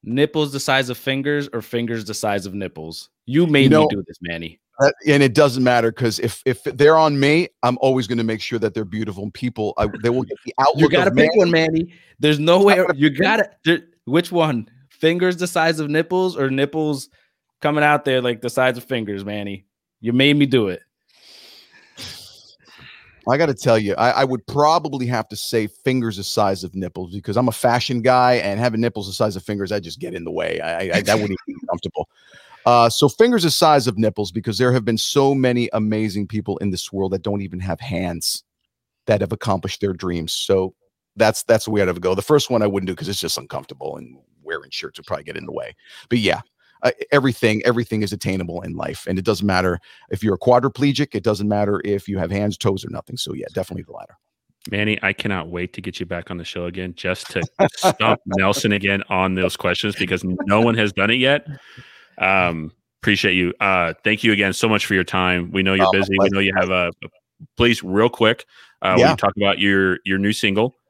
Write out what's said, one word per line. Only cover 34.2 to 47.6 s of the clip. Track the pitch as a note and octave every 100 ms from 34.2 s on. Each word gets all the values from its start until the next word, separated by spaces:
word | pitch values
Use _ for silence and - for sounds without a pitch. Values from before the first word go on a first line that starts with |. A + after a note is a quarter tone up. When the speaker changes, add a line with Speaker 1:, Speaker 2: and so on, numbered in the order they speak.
| G2+
Speaker 2:
because | F2+ F2+ G2
there | B2+
have | B2+
been | G#2+ A2+
so | - C#3+ C#3
many | C3+ B2+ B2 A#2+
amazing | A2 G#2+ G#2+ A2 F#2+ G2+
people | G#2+ G2+ F#2+
in | G2+
this | F2+ -
world | G2 F#2+
that | F#2
don't | G#2 G2+
even | G2 F2+
have | F#2+ E2
hands | B2+ F2 F2+ E2+ - - _ _ _ _ _ _ -
that | G#2
have | G2
accomplished | G#2+ - F#2+ F#2+ -
their | G2+
dreams. | F2+ F#2 F2 D#2+
So | - - G2 F#2 _ _ _ _ -
that's, | A2 G#2+
that's | - A2+
the | -
way | G#2+
I'd | F#2+
have | F2
go. | F#2
The | F#2
first | - D3+ -
one | A#2+
I | G#2
wouldn't | G2 F#2+
do |
'cause | F2 E2
it's | G2
just | D#2+ -
uncomfortable, | C#2 C#2 - C2+ C#2+ D2
and | B1 C2 _ _
wearing | C#2+ D#2+ C#2
shirts | - - -
would | D#2+
probably | D2+
get | D2 D#2
in | D2+
the |
way. | D2+ A#1 - _ - -
But | A#2+
yeah, | G2+ - - _ _ _
uh, | - - -
everything, | C#3+ C3 A#2 A#2 G#2+